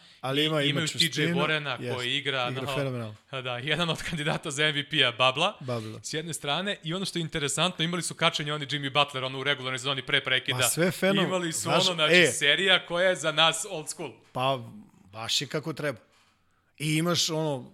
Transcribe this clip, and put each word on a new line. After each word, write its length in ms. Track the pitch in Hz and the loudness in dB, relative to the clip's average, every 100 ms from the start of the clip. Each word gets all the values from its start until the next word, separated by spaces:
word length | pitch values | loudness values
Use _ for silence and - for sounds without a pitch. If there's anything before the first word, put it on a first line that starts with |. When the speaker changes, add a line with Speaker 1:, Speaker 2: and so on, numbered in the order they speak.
| - - | -20 -10
Speaker 1:
Ali 200 | 131 139 | -4 0
Speaker 2:
I 40 | 156 | 2
Speaker 1:
ima, 100 | 156 | 2
ima 140 | 143 | 2
Speaker 2:
imaju 160 | 170 156 | 0 0
T 60 | 123 | 0
J 40 | |
Speaker 1:
čvrstinu. 380 | 160 147 160 170 | 0 2 0 2
Speaker 2:
Warrena 440 | 151 156 147 123 | 0 0 -2 -4
Speaker 1:
Jest. 140 | 123 123 | -4 -4
Speaker 2:
koji 180 | 123 | -2
igra, 340 | 139 139 135 123 | -2 -2 -2 -2
Speaker 1:
Igra 120 | 127 | -2
Speaker 2:
no, 140 | 143 135 | -4 -2
Speaker 1:
fenomenalno. 400 | 135 123 110 104 - | -2 -4 -8 -12 -12
Speaker 2:
da, 240 | 135 127 120 | -8 -6 -6
jedan 320 | 143 151 170 | -2 0 0
od 120 | - | -2
kandidata 480 | - 156 147 156 165 | -6 -4 -2 -2 -4
za 120 | 139 151 | 0 0
M 100 | 147 | 0
V 140 | 143 | -2
P-a, 220 | 151 127 | 2 2
Babla. 460 | 113 131 139 190 - | 4 2 4 0 -2
Speaker 1:
Babla. 400 | 131 120 107 110 | -6 -6 -6 -10
Speaker 2:
S 100 | - | -8
jedne 200 | 151 165 | -8 -6
strane, 440 | - 143 156 202 190 | -8 -4 -2 -4 -6
i 100 | 156 | -6
ono 120 | 185 185 | -6 -4
što 140 | 175 | -4
je 20 | |
interesantno, 640 | 160 160 143 - 180 175 165 | -4 -4 -2 0 -2 0 -2
imali 180 | 175 | -2
su 120 | - 143 | -6 -2
kačenje 380 | 165 - 147 | 0 0 -4
oni 120 | 151 135 | -6 -4
Jimmy 280 | 143 139 | -6 -2
Butler, 300 | 147 143 131 | 2 2 0
ono, 160 | 131 135 | -4 -4
u 40 | |
regularnoj 360 | 135 131 127 131 | -2 -2 -2 -4
sezoni 220 | 135 135 | -2 -4
pre 220 | 131 139 | 0 0
prekida. 340 | 131 127 - 127 | 2 0 0 0
Speaker 1:
Ma 60 | |
sve 280 | 123 156 180 | 2 4 2
fenomenalno. 440 | - 190 196 180 185 | 2 2 4 2 0
Speaker 2:
Imali 180 | 170 | -2
su 60 | 160 | -2
Speaker 1:
Znaš, 240 | 170 160 185 | 2 2 2
Speaker 2:
ono, 100 | 175 | 4
znači, 200 | 156 180 | 6 8
Speaker 1:
e. 120 | 151 | 6
Speaker 2:
serija 580 | - 143 156 190 180 - | 6 4 4 4 2 2
koja 240 | 170 185 | 2 2
je 60 | 175 | 2
za 160 | 156 | 0
nas 340 | 151 160 156 208 | 4 4 2 -4
old 200 | 165 147 | -8 -8
school. 220 | - 147 - _ | -8 -10 -12 _
Speaker 1:
Pa, 280 | 127 131 131 113 107 - - | -2 0 0 -4 -16 -20 -20
baš 380 | 92 110 113 - | -18 -10 -2 -2
je 60 | 139 | -2
kako 260 | 156 160 | -4 -6
treba. 260 | 147 143 117 _ _ _ _ _ _ _ - | -6 -4 -6 _ _ _ _ _ _ _ -8
I 180 | 151 156 | -2 0
imaš, 340 | 175 165 - | 2 2 0
ono, 420 | 156 156 131 - | 0 -2 -4 -8